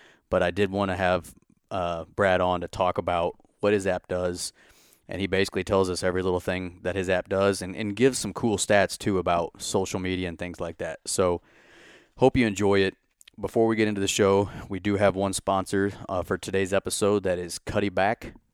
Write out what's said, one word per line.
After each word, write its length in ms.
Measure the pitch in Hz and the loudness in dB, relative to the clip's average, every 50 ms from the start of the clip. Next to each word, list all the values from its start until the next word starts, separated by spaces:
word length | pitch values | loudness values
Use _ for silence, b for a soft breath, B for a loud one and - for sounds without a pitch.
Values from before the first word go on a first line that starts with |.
| B B B B B _ | B B B B B _
But 140 | 92 90 87 | 0 2 2
I 80 | 87 | 2
did 180 | 85 98 104 95 | 2 0 0 0
wanna 260 | 95 101 101 95 90 | 0 -2 0 0 0
have, 380 | 92 92 90 92 87 85 - - _ _ _ _ _ _ _ | 0 2 2 2 0 -2 -8 -18 _ _ _ _ _ _ _
uh, 340 | 104 95 87 87 85 82 80 - _ | -6 -4 -4 -4 -4 -6 -8 -8 _
Brad 240 | - 101 95 92 90 | 0 2 4 4 4
on 220 | 90 90 90 87 | 4 2 0 -2
to 60 | 87 | -4
talk 320 | - - - 92 90 - - | -8 -2 -2 0 0 0 -2
about 340 | 87 90 87 85 85 85 - - _ _ _ _ | -2 -2 -2 0 -2 -2 -4 -8 _ _ _ _
what 120 | - 104 107 | 0 2 2
his 140 | 98 92 | 2 0
app 200 | 95 90 - - | -2 -2 -2 -4
does. 460 | - 92 90 90 90 90 90 - - b b b b b b b b b b b | -4 -4 -2 -2 -2 -4 -4 -8 -10 b b b b b b b b b b b
And 120 | - 98 90 | -12 -6 -6
he 60 | 98 | -4
basically 380 | 92 95 95 98 - - 98 90 | 0 0 0 0 0 -2 -4 0
tells 260 | - 104 98 95 92 | 2 4 4 4 2
us 140 | 87 - 92 | 0 0 -2
every 180 | 92 90 92 | 0 0 0
little 180 | 90 92 90 90 | 0 0 -2 0
thing 400 | - 95 90 92 92 87 87 90 90 | -2 -4 -4 -4 -6 -8 -12 -8 -6
that 120 | 90 90 | -4 -4
his 140 | 98 90 92 | -2 0 0
app 200 | 92 87 - 95 | 0 0 0 -2
does 340 | 101 95 98 101 95 - 90 | 0 2 2 2 2 0 -6
and, 120 | 92 - | -8 -6
and 200 | 90 110 101 101 | -6 -6 -4 0
gives 240 | 107 127 135 123 - | 2 2 2 2 0
some 120 | - 101 | -4 -6
cool 260 | - - - 117 101 | -6 -4 -2 -2 0
stats, 380 | - - - 104 101 92 - - | 0 2 4 4 4 4 2 -2
too, 220 | - - 107 98 | -4 -2 0 0
about 420 | 92 85 90 85 85 82 - - - | 0 0 0 0 0 -2 -4 -8 -10
social 400 | - - - 101 92 - - 95 | -6 -2 -2 -2 -2 -2 -4 -6
media 280 | 90 92 92 92 92 87 | -4 -4 -4 -4 -4 -6
and 80 | 82 | -8
things 220 | - 90 90 82 - | -8 -10 -10 -8 -8
like 180 | 87 85 82 | -10 -10 -8
that. 220 | - 90 80 - - _ | -8 -10 -10 -10 -10 _
So 340 | - - - 92 90 87 85 B B B B B B B B B B B B B B B | -4 0 2 2 2 2 -2 B B B B B B B B B B B B B B B
hope 200 | - 127 131 - | 4 4 4 6
you 80 | 135 117 | 4 2
enjoy 360 | 107 95 95 104 98 101 98 | 2 0 0 2 4 4 4
it. 140 | 95 95 - _ _ _ _ _ _ - _ - | 2 2 -2 _ _ _ _ _ _ -20 _ -10
Before 240 | 101 95 - 113 113 | -10 -2 2 2 2
we 100 | 113 113 | 4 4
get 120 | 110 107 | 2 2
into 140 | 107 104 98 | 2 2 0
the 60 | 98 | -2
show, 440 | 98 - - 104 98 98 101 101 95 B B B | -2 2 4 4 6 6 4 2 0 B B B
we 120 | B 98 90 | B -10 -4
do 180 | 90 104 101 | -2 -2 2
have 180 | 98 101 98 90 | 4 2 2 2
one 180 | 95 98 98 92 | 2 -2 -2 -4
sponsor, 600 | - - 98 98 95 92 - 101 98 98 101 - - - | -4 -2 0 0 0 0 -2 -2 0 0 -2 -4 -8 -10
uh, 140 | - 95 90 | -6 -6 -6
for 160 | 85 - 95 | -4 -4 -4
today's 360 | 87 - - 95 95 98 90 98 | -6 -4 -4 -2 -2 0 0 -2
episode. 500 | 95 - 95 - - 104 101 104 101 92 | -2 -2 -4 -2 0 2 2 2 2 2
That 160 | 92 87 90 | 0 -2 -2
is 180 | 87 85 - | -4 -8 -10
Cuddy 320 | - - - - 107 101 101 | -10 -10 -4 -2 -2 -2 0
Back, 440 | 90 95 95 104 117 - - - - - _ _ | 0 0 0 0 0 -4 -8 -16 -18 -20 _ _